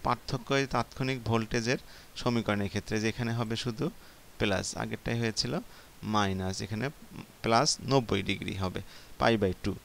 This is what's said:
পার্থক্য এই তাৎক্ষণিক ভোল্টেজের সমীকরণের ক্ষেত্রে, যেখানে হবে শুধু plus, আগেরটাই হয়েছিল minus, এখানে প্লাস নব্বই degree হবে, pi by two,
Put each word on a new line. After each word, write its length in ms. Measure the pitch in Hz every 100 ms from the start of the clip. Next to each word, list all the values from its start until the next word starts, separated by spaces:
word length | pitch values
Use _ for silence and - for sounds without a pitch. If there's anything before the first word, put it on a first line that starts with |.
পার্থক্য 520 | 139 123 - 131 -
এই 120 | 135 135
তাৎক্ষণিক 580 | 127 117 - 131 131
ভোল্টেজের 540 | 113 113 110 120 113 135 - - - -
সমীকরণের 520 | 123 120 107 104 98
ক্ষেত্রে, 320 | 107 - 110
যেখানে 320 | 110 107 117
হবে 240 | 117 113 113
শুধু 340 | 127 110 143 - - - - -
plus, 380 | 110 95 98 -
আগেরটাই 420 | 113 113 - 117
হয়েছিল 400 | 117 107 120 151 247 - - -
minus, 580 | - 107 98 95 92 95
এখানে 280 | 104 107 127 - - - - -
প্লাস 360 | 113 113 156 -
নব্বই 420 | 101 135 113 101
degree 320 | 95 95 95
হবে, 260 | 95 95 95 - - - -
pi 180 | - 113
by 160 | 98 90
two, 120 | 101 -